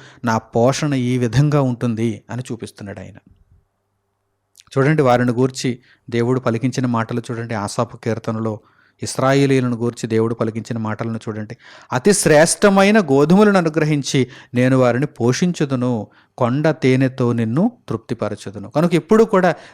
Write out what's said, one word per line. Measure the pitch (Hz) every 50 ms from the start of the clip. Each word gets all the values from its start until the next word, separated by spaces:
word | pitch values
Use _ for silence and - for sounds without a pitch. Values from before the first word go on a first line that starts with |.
| - - - - -
నా | 120 110 110
పోషణ | - - - 117 117 127 139 - - 147 143
ఈ | 131 123 123 127 127
విధంగా | 123 117 107 127 147 151 143 151
ఉంటుంది" | 135 127 120 113 - 120 113 107 113 117 107 - - -
అని | 107 117 127 - 123
చూపిస్తున్నాడు | 104 - - - - 107 98 98 92
ఆయన. | 95 95 95 - _ _ _ _ _ _ _ _ _ _ _ _ _ _ _ _ _ _ _ _ _ _ _ _ _ _ _ _ - _ - 139
చూడండి, | 135 143 156 156 143
వారిని | 127 120 123 123 123 120
గూర్చి | 113 131 131 131 - - 135 113 - _ _ _ _ _ -
దేవుడు | 113 117 117 120 131 127
పలికించిన | 127 123 117 113 120 131 123 - 131
మాటలు | 123 120 113 113 - 123 120 113 -
చూడండి. | 123 113 117 113 117
ఆసాపు | 107 101 104 - - 120 110 -
కీర్తనలో | 113 - 117 110 113 - - 113 110 113 110 107 104 _ _ _ _ _ _ _ - -
ఇస్రాయేలీలను | 107 - - 131 131 139 139 139 135 135 131 127 123 120
గూర్చి | 110 117 120 117 - - 113
దేవుడు | 113 110 113 113 117
పలికించిన | - 117 110 107 113 107 - 120 113
మాటలను | 110 107 107 104 117 113 113
చూడండి. | 110 - - 107 107 107 107 117 - _ - - - - - -
"అతి | 127 - 202 202
శ్రేష్టమైన | - - 165 151 147 160 160 - - - 208 196 196 196 202 214 226
గోధుమలను | 202 147 135 139 147 156 180 196 214 208 202 190
అనుగ్రహించి | 170 165 151 160 151 151 156 147 131 - - 143 123 127 - - - _ -
నేను | 120 123 131 131
వారిని | 131 127 123 117 120 143
పోషించుదును, | 147 - - 117 120 127 - 185 180 170 - 160 135 135 127 123 127 123 110 104 - _ _ _ _ - -
కొండ | 127 117 123 147 151 165
తేనెతో | 156 160 - 131 131 127 135 131 131 - 127 120 120
నిన్ను | 117 117 110 113 143 190 240 240 _ _ -
తృప్తిపరచుదును." | - 107 _ - 117 - 110 104 104 - - 101 101 104 98 104
కనుక | - - - 175 165
ఎప్పుడు | 165 160 - 220 220 226
కూడా | - - 190 180 180 156 - - -